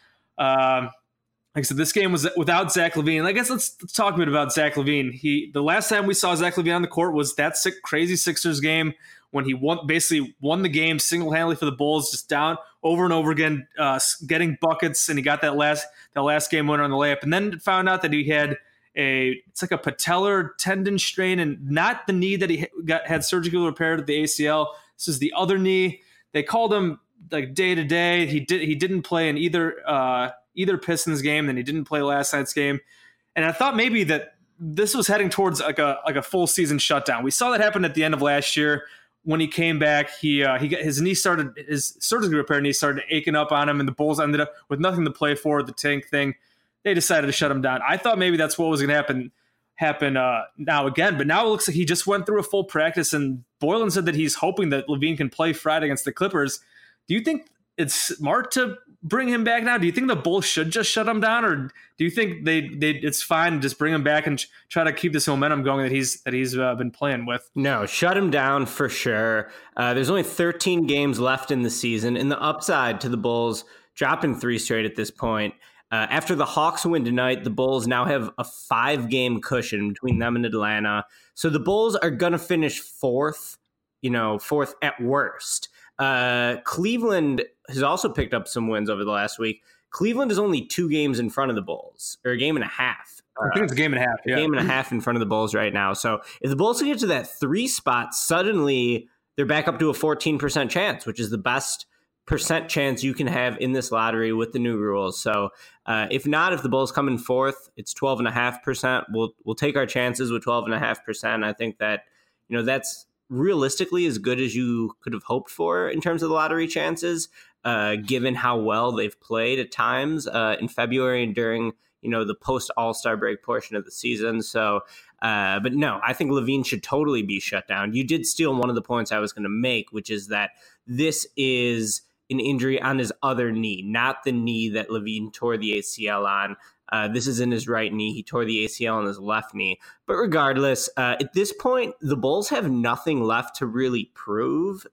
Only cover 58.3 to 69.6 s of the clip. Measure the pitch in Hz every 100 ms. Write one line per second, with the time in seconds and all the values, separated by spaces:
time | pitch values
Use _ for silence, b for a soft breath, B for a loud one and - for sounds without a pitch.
58.3 | 220 247 262 247 190 - _ 160 233 247
59.3 | 240 226 233 226 240 170 170 254 214 151
60.3 | 190 - - 160 220 208 - 220 220 220
61.3 | 233 220 147 135 B B _ 165 196 214
62.3 | 165 151 160 147 147 151 143 135 131 -
63.3 | 160 170 156 135 - 151 160 143 151 156
64.3 | 139 - B B 170 156 151 175 151 139
65.3 | 139 143 147 135 139 131 135 131 - -
66.3 | 127 127 127 127 120 123 - 143 127 117
67.3 | 120 - - 139 123 104 - 175 190 190
68.3 | 143 135 139 131 - 135 - 123 107 113
69.3 | 110 104 B